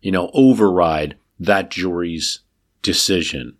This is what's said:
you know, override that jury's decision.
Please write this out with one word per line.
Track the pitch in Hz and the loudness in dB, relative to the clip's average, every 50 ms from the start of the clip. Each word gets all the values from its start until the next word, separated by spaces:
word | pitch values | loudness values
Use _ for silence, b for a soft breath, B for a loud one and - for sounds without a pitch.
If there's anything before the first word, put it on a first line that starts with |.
you | _ 98 | _ -2
know, | 95 92 87 - - | -2 -2 -4 -2 2
override | - 135 131 127 107 110 98 90 90 87 82 78 76 76 73 - _ _ _ _ _ | 4 6 6 6 6 4 4 4 4 2 2 2 -2 -4 -6 -8 _ _ _ _ _
that | 87 82 101 98 95 - | -2 0 0 0 -2 -6
jury's | - - 90 92 87 87 87 85 82 80 76 - - - _ _ _ _ _ _ _ _ | -8 -6 -6 -4 -4 -4 -6 -6 -6 -6 -8 -8 -8 -10 _ _ _ _ _ _ _ _
decision. | - 101 92 - - - 98 90 80 - - - 62 60 - _ | -6 -4 -2 -2 0 0 0 0 -2 -4 -8 -10 -12 -12 -16 _